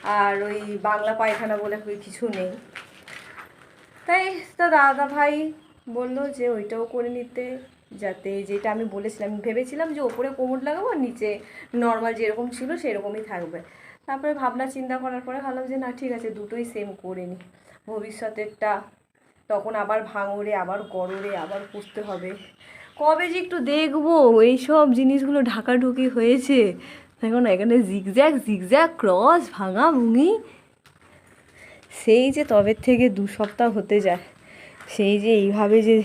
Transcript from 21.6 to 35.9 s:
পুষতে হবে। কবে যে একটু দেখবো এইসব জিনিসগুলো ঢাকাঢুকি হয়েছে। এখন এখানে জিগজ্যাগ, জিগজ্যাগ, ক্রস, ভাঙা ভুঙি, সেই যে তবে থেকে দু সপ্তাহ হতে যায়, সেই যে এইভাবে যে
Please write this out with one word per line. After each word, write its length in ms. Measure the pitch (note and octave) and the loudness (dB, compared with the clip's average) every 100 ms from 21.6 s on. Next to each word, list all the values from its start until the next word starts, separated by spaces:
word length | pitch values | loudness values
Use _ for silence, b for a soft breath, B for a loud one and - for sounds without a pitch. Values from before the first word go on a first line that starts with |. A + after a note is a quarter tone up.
| G3+ | -10
পুষতে 300 | G#3 G3+ A3 G#3 | -16 -14 -12 -10
হবে। 200 | F#3 F#3 G3+ - _ B B B - | -10 -10 -14 -18 _ B B B 0
কবে 260 | D4 D#4+ F4 | 2 2 0
যে 40 | F4+ | -4
একটু 140 | F4+ F4 B3 | -4 -4 0
দেখবো 420 | D4 D#4 D4 D4+ E4 B3+ A3+ A#3 | 0 0 0 4 6 8 8 6
এইসব 360 | B3+ B3+ D#4 D4 A#3+ | 4 4 4 6 4
জিনিসগুলো 400 | C4+ C#4 C4+ C#4+ A#3 | 4 2 2 2 0
ঢাকাঢুকি 560 | G#3+ G#3+ B3 B3+ B3+ B3+ | -2 0 2 2 0 0
হয়েছে। 440 | B3 A#3 B3+ C4 C4+ G#3 F3 B B B _ | 2 4 4 4 4 4 0 B B B _
এখন 180 | A3 A#3+ A#3+ | -2 2 2
এখানে 220 | F#3 A3 A#3+ G3 | 2 4 4 4
জিগজ্যাগ, 440 | G3 F#3+ G#3 D4+ C#4 - | -2 0 4 4 4 -2
জিগজ্যাগ, 420 | G3+ F3+ C4+ E4 - | -4 4 4 4 2
ক্রস, 420 | G3+ F3+ B3 E4+ B3 - | 2 6 6 6 2 -6
ভাঙা 280 | F#3+ F#3+ D#4 C#4 | -4 2 2 4
ভুঙি, 340 | A#3 A#3 E4 A4 B B B _ _ _ b b b b b b b b b - | 4 4 4 2 B B B _ _ _ b b b b b b b b b -4
সেই 240 | - A3+ C4 | 4 6 6
যে 80 | C#4+ D4 | 0 4
তবে 200 | G#3+ G3+ A3 | 4 4 2
থেকে 200 | - A#3+ B3 G3 | 2 4 4 2
দু 60 | G3+ - | -4 -4
সপ্তাহ 300 | F#3+ - A#3+ G#3 | -6 0 0 0
হতে 200 | F#3+ G#3 | 2 2
যায়, 180 | F#3+ F3 B B B B B B - | 2 0 B B B B B B -10
সেই 200 | - G3+ G#3 | 0 2 2
যে 80 | G#3 A3 | 4 4
এইভাবে 360 | G3 G3+ G#3 A3 | 4 2 4 6
যে 100 | G#3+ | 6